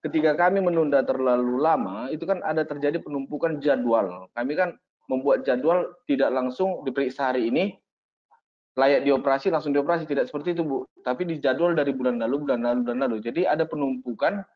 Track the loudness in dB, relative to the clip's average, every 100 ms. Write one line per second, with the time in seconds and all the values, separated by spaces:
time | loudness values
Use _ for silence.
0 | -2 0 2 4 2 4 2 2 2 2
1 | 2 0 2 2 2 0 2 2 0 -6
2 | -8 -8 -4 -4 -2 -2 -2 -2 -2 -2
3 | -6 -8 -6 -4 -4 0 0 2 2 2
4 | 2 -6 -12 -6 -4 -2 -2 -4 _ _
5 | _ -2 2 2 2 0 2 2 0 -8
6 | -4 0 2 2 -2 -2 -2 -2 -4 -2
7 | -2 -2 -2 0 0 0 0 -4 _ _
8 | _ _ _ _ _ _ _ 0 4 4
9 | 4 2 2 0 0 -2 0 0 2 -2
10 | 0 -2 -2 -2 -4 -2 -2 -2 -6 _
11 | -6 -4 -4 0 0 2 2 2 0 0
12 | 0 0 0 -2 0 0 2 0 0 0
13 | -2 -2 -4 -2 0 2 0 -2 -2 -4
14 | -6 -2 -2 -2 -10